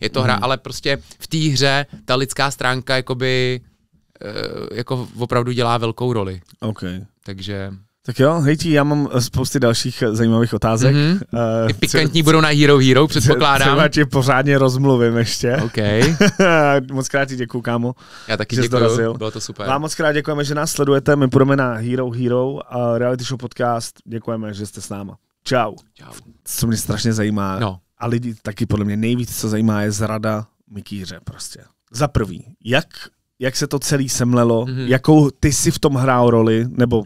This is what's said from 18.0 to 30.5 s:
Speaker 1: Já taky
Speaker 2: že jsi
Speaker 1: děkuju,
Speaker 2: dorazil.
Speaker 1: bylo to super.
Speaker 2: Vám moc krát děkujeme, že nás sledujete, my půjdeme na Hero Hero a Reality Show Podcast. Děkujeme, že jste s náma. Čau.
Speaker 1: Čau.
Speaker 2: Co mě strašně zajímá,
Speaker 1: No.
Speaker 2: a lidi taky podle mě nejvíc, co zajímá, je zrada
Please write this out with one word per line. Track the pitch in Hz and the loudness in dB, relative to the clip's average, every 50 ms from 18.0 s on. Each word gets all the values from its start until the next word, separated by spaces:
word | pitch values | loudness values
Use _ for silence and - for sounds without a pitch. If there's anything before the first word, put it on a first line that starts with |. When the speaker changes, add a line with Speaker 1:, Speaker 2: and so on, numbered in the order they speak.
| - - - - - - | -16 -20 -20 -14 -6 -4
Speaker 1:
Já | 110 | -4
taky | 104 107 - - | -4 -2 -2 -2
Speaker 2:
že | 123 | -2
jsi | 123 113 | 0 0
Speaker 1:
děkuju, | 123 123 | 2 2
Speaker 2:
dorazil. | 117 113 113 117 113 113 113 | 2 2 2 0 0 -2 -4
Speaker 1:
bylo | - 110 110 | -4 -6 -8
to | - 110 | -8 -8
super. | 101 - - - 104 | -12 -12 -12 -8 -6
Speaker 2:
Vám | 123 131 143 | -4 -4 -2
moc | 151 151 - | -4 -6 -4
krát | - 165 151 | 0 0 0
děkujeme, | 147 151 147 156 151 147 147 | 0 0 -2 -2 -4 -4 -2
že | 139 147 | -4 -2
nás | 147 151 165 | -4 -4 -4
sledujete, | - - 147 139 139 135 135 - 147 | -2 -2 2 2 2 2 4 2 2
my | 147 139 127 | 4 4 4
půjdeme | 127 139 135 139 139 | 4 4 4 4 2
na | 139 131 127 117 | 0 0 -2 -2
Hero | 110 113 120 123 127 127 123 | -4 -4 -4 -4 -4 -4 -4
Hero | 113 120 127 117 123 123 127 135 139 - - - 127 | -4 -2 -2 0 0 0 0 -2 -4 -8 -12 -10 -6
a | 123 123 120 117 117 | -4 -2 0 0 0
Reality | 120 123 127 123 123 | 0 0 -2 -4 -6
Show | 113 135 117 | -8 -8 -8
Podcast. | 123 120 - - 127 120 120 117 113 - - _ - | -10 -10 -6 -4 -2 -2 -2 -2 -6 -10 -14 _ -16
Děkujeme, | - 110 113 - - 117 110 110 107 104 | -12 -12 -10 -8 -6 -6 -6 -6 -8 -8
že | 98 104 | -10 -10
jste | 101 - - | -12 -12 -14
s | 95 - | -14 -12
náma. | 104 98 101 98 98 - _ _ _ _ - | -12 -12 -12 -14 -16 -20 _ _ _ _ -6
Čau. | - 131 123 113 107 92 - _ _ _ | -2 0 0 0 -2 -6 -12 _ _ _
Speaker 1:
Čau. | _ - - - - - - - _ - | _ -20 -20 -20 -20 -20 -20 -20 _ -14
Speaker 2:
Co | - - - - | -10 -4 -2 0
mě | 117 113 | 0 0
strašně | 104 - - 104 - 120 117 | -2 -2 -4 -4 -2 -2 -2
zajímá, | 110 107 104 107 107 104 98 98 95 98 | 0 0 0 -2 -2 -2 -4 -4 -4 -4
Speaker 1:
No. | 113 101 92 90 _ _ _ - | -4 -6 -6 -8 _ _ _ -8
Speaker 2:
a | 113 | -6
lidi | 117 117 117 120 123 113 - | -4 -4 -4 -4 -6 -10 -10
taky | - 113 104 - 120 | -10 -10 -6 -6 -4
podle | - - 107 104 | -2 -2 -2 -2
mě | 104 104 | -2 -2
nejvíc, | 107 110 113 123 123 120 - - - | -2 -2 -2 -2 -2 -4 -6 -8 -6
co | - 110 | -4 -2
zajímá, | 107 107 113 110 107 104 | -2 0 2 2 0 0
je | 104 107 | -2 -2
zrada | 104 101 110 107 107 110 107 110 107 107 110 - | -4 -4 -4 -4 -4 -4 -4 -4 -4 -6 -8 -12